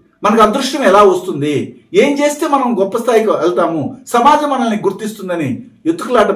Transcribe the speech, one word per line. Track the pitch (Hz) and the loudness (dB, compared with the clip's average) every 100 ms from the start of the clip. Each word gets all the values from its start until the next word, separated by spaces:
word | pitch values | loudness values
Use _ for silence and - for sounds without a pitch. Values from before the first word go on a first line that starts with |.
| _ _ | _ _
మనకు | 202 226 214 | 0 4 2
అదృష్టం | 269 254 302 220 | 2 -4 0 2
ఎలా | 196 202 | 6 4
వస్తుంది, | 180 185 143 147 135 107 - _ 180 | 4 -2 -6 -4 -4 -6 -12 _ 2
ఏం | 277 285 | 2 2
చేస్తే | 294 285 311 | -2 -2 -2
మనం | 277 247 202 | 0 0 0
గొప్ప | 196 233 | -2 -2
స్థాయికి | 247 226 214 147 | 0 0 0 0
వెళ్తాము, | 160 175 170 160 127 - - | 0 0 -2 -2 -6 -10 -4
సమాజం | 240 262 302 294 | 2 4 4 2
మనల్ని | 254 233 208 196 | -2 -2 -2 -4
గుర్తిస్తుందని | - 220 - 185 170 135 110 - _ 156 | -4 -8 -10 -8 -6 -4 -6 -10 _ -4
ఎతుకులాట | 165 - 247 196 | -4 0 2 2